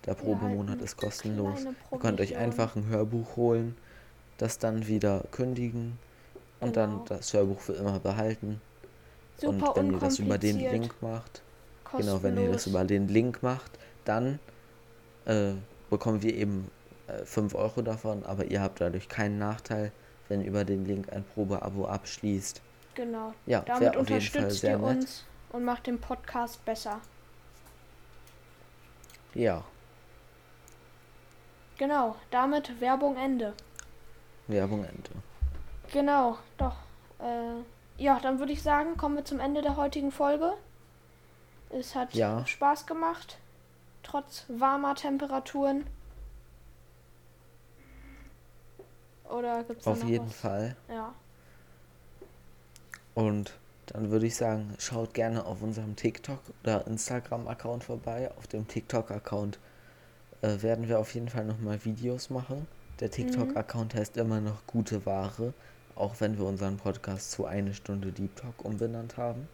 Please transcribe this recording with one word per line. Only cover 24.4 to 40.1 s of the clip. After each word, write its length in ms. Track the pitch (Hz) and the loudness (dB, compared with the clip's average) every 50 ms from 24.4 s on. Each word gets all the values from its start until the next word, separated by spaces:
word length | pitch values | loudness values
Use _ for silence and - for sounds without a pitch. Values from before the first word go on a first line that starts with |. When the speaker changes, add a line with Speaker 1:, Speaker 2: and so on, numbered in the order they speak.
| - | 2
Speaker 2:
unterstützt 180 | - - - | 2 0 2
Speaker 1:
sehr 120 | - 214 214 | 4 4 4
Speaker 2:
ihr 60 | 208 | 4
Speaker 1:
nett. 180 | 208 262 254 262 | 4 4 4 2
Speaker 2:
uns, 260 | 262 262 - - - - - - - - - | 2 -2 -4 -14 -14 -18 -20 -20 -18 -10 -6
und 120 | 240 240 | -2 0
macht 220 | 240 240 240 - | 0 0 -2 -2
den 140 | 262 247 233 | -4 -4 -4
Podcast 640 | - - 254 247 - - - 254 240 226 - - - | -2 -6 -6 -6 -6 -6 -4 -2 -2 -4 -6 -8 -4
besser. 360 | - 220 220 - 220 202 220 226 - - - - - - - - - - - - - - - - - - - - - - - - - - - - - - - - - - - - - - - - - - - - - - | -4 -4 -2 -2 -6 -6 -6 -8 -14 -20 -20 -20 -20 -20 -20 -20 -20 -20 -20 -20 -20 -20 -20 -20 -20 -20 -20 -20 -20 -20 -20 -20 -20 -20 -20 -20 -20 -20 -20 -20 -20 -20 -20 -20 -20 -20 -20 -20 -20 -20 -20 -20 -12 -2
Speaker 1:
Ja. 300 | - 120 110 90 82 78 - - - - - - - - - - - - - - - - - - - - - - - - - - - - - - - - - - - - - - - - - - - | 2 2 4 2 2 -4 -10 -16 -20 -20 -20 -20 -20 -20 -20 -20 -20 -20 -20 -20 -20 -20 -20 -20 -20 -20 -20 -20 -20 -20 -20 -20 -20 -20 -20 -20 -20 -20 -20 -20 -20 -20 -20 -20 -20 -20 -20 -4 -2
Speaker 2:
Genau, 380 | 269 277 294 294 247 226 220 - - - | 0 2 4 4 2 2 0 -4 -10 -2
damit 500 | - 247 254 269 294 294 285 294 247 233 | 2 2 4 4 4 2 0 -2 -6 -2
Werbung 360 | 247 247 262 269 294 285 277 | 2 2 4 4 4 2 2
Ende. 380 | 254 262 269 269 247 226 208 208 - - - - - - - - - - - - - - - - - - - | 2 0 0 2 0 0 -2 -4 -8 -16 -20 -18 -18 -18 -16 -16 -18 -16 -18 -18 -18 -20 -20 -20 -18 -6 0
Speaker 1:
Werbung 360 | 107 101 95 98 107 104 98 | 2 4 4 4 2 0 -2
Ende. 260 | - - - - - - - - - - - - - - - - - - - - - - | -4 -8 -12 -12 -12 -12 -12 -12 -12 -4 0 0 0 0 -2 -8 -8 -8 -10 -12 -2 0
Speaker 2:
Genau, 460 | 277 285 285 285 285 262 240 226 - - - - | 2 4 6 6 6 6 4 2 -2 -8 -18 -4
doch. 200 | - 269 254 247 - - - - - - - - - | 0 0 0 0 -4 -12 -16 -18 -20 -20 -20 -16 -8
Äh, 840 | - 240 240 233 233 233 233 233 240 - - - - - - - 269 | -4 -4 -2 -2 -4 -4 -6 -8 -8 -12 -16 -20 -20 -20 -10 2 6
ja, 160 | 285 269 247 | 6 6 6
dann 180 | 254 262 269 254 | 6 2 2 2
würde 140 | 285 277 294 | 2 0 -2
ich 100 | 285 - | 0 2
sagen, 340 | 302 294 294 302 330 339 | 4 4 4 4 2 0
kommen 200 | 330 - 294 294 | 0 0 0 0
wir 80 | 294 285 | 0 -2
zum 160 | - 285 262 | -2 -4 -2
Ende 220 | - 277 294 294 294 | 0 0 0 2 2
der 140 | 294 277 | 2 2
heutigen 340 | 294 285 285 285 302 277 277 | 2 0 0 0 0 -2 -2